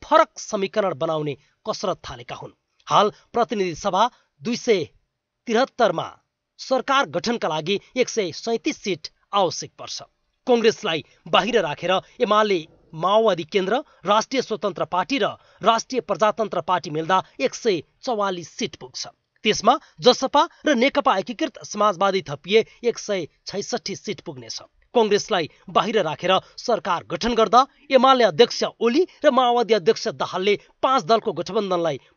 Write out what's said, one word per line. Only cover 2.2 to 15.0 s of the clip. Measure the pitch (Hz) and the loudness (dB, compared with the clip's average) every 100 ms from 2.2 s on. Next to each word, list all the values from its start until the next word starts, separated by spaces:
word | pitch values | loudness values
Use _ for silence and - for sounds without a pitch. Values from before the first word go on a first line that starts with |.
| - 110 | -16 -16
हुन्। | - _ _ _ - | -16 _ _ _ 0
हाल | 151 202 - _ | 2 2 -2 _
प्रतिनिधि | 233 226 214 185 151 | -2 -2 -2 -4 -4
सभा | 202 185 240 _ _ _ | -2 0 0 _ _ _
दुई | 143 240 | -8 -6
सय | - 202 147 _ _ _ _ _ - | 0 0 0 _ _ _ _ _ -4
तिहत्तरमा | 226 262 - 214 165 113 - _ _ _ - | 0 0 2 0 0 -6 -12 _ _ _ -16
सरकार | - 262 220 269 226 | -4 -2 0 0 0
गठनका | 165 202 240 190 | -2 -4 -2 -2
लागि | 156 156 196 _ 254 | -4 -2 -4 _ -4
एक | 240 | -2
सय | 226 185 | -2 -4
सैँतिस | - - 233 311 - | -6 -6 -4 -4 -6
सिट | 214 165 - _ - | -6 -8 -8 _ -6
आवश्यक | 202 175 - 143 - | 0 0 -2 -12 -14
पर्छ। | 123 - - _ _ _ - | -14 -14 -16 _ _ _ 0
कङ्ग्रेसलाई | 240 220 - - 165 - _ 170 | 4 4 0 -4 -6 -8 _ 0
बाहिर | 190 190 233 | 0 2 0
राखेर | 165 147 175 185 - - | 0 -4 -2 -2 -2 -4
एमाले, | 220 208 214 185 156 _ _ 160 | 2 4 4 0 -4 _ _ -4
माओवादी | 175 214 220 170 | 2 4 4 0
केन्द्र, | 170 202 185 247 - _ 170 | -2 -2 0 -2 -4 _ 0
राष्ट्रिय | 208 208 262 | 0 2 -4
स्वतन्त्र | - 214 208 170 165 | -4 -4 -6 -4 -4
पार्टी | 180 | -4